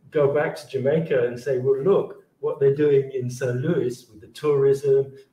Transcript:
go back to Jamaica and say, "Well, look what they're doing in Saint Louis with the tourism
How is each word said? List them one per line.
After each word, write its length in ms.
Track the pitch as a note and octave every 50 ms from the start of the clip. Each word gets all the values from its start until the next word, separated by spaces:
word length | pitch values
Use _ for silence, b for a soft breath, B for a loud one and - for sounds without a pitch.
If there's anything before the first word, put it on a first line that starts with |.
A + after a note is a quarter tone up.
| _ - -
go 180 | D#3 C#3+ C3 -
back 220 | D3 D#3 - -
to 100 | - - -
Jamaica 580 | - B2+ A#2+ C3+ D3+ E3 D#3+ - D3+ C3 A#2+
and 120 | A#2+ A#2+ A#2+
say, 200 | - C#3+ C3+ B2
"Well, 240 | B2 C3+ C3+ C3+ C#3
look 420 | F3+ G3 D3+ - - - - - _ _ _
what 220 | - D3+ - -
they're 140 | C#3 C#3 C#3
doing 360 | C#3+ D3+ D3 C#3+ C#3 C3+ - -
in 160 | C3 B2 B2
Saint 320 | B2 - C#3 B2+ B2 B2
Louis 480 | C#3 D#3+ F3 D3 B2 B2 A#2+ - - _
with 120 | A2 -
the 80 | - -
tourism 840 | _ - - D3+ D3 C#3 C#3 C#3 C#3 C#3 - C#3+ C3+ C#3 C3+ C3+ B B B B